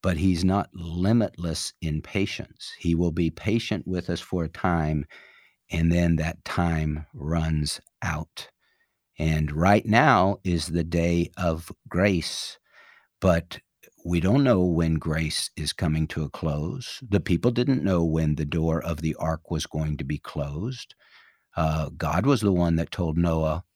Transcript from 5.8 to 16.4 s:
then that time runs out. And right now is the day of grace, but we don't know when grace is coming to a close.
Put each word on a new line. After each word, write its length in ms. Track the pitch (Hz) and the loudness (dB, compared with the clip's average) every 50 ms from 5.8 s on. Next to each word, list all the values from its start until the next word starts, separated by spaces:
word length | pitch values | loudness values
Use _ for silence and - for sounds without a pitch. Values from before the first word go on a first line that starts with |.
| 82 82 | 2 4
then 240 | 85 87 87 85 82 | 4 4 4 4 2
that 280 | 76 78 82 82 - _ | 2 0 -4 -6 -8 _
time 640 | - - - 87 85 82 80 80 78 76 78 78 _ - | -6 -2 0 0 0 0 0 -2 -2 -4 -6 -8 _ -14
runs 680 | - 71 76 82 82 80 80 80 76 73 73 - - _ _ _ _ | -10 -6 -2 0 0 0 0 0 0 0 -2 -4 -8 _ _ _ _
out. 480 | - 90 80 78 80 _ _ - - - _ _ _ _ _ _ _ _ _ _ _ _ _ - | -6 -4 -4 -6 -8 _ _ -18 -18 -18 _ _ _ _ _ _ _ _ _ _ _ _ _ -2
And 320 | 80 80 80 78 78 71 | 0 0 2 2 0 -2
right 340 | 71 78 85 95 104 107 - | 0 2 4 6 6 6 4
now 540 | - 104 117 147 151 123 98 92 98 101 - _ | 4 4 6 6 6 6 6 4 4 2 0 _
is 240 | 92 87 85 80 | 0 0 0 -2
the 160 | - 85 85 80 | -2 -2 -2 -2
day 460 | 82 85 85 85 87 85 85 85 80 - | 0 0 2 2 4 2 2 0 -2 -4
of 340 | - 92 85 82 82 82 - - _ _ | -2 0 0 0 -2 -6 -14 -18 _ _
grace, 720 | - - 90 98 104 98 85 78 - - - - - - _ _ _ _ - - - _ _ _ _ _ _ | -6 0 2 2 4 2 0 -2 -4 -8 -8 -10 -12 -14 _ _ _ _ -20 -20 -20 _ _ _ _ _ _
but 400 | - 92 85 82 80 _ - - _ _ _ _ - - _ _ _ | 2 4 4 4 0 _ -16 -18 _ _ _ _ -20 -20 _ _ _
we 160 | 87 87 85 | 0 0 2
don't 220 | 80 92 110 139 139 | 4 4 4 4 6
know 200 | 131 117 92 92 | 4 4 4 4
when 300 | 90 85 80 82 80 80 | 2 2 2 2 2 2
grace 560 | 78 - 82 78 80 80 78 - - - - _ | 0 0 -2 -2 -2 -2 -2 -4 -6 -6 -8 _
is 160 | - 76 76 - | -6 -6 -6 -4
coming 340 | - 92 80 78 78 80 | -2 -2 0 0 0 0
to 160 | 78 - 82 78 | -2 -2 -6 -6
a 60 | 71 | -6
close. 760 | - - | -6 -6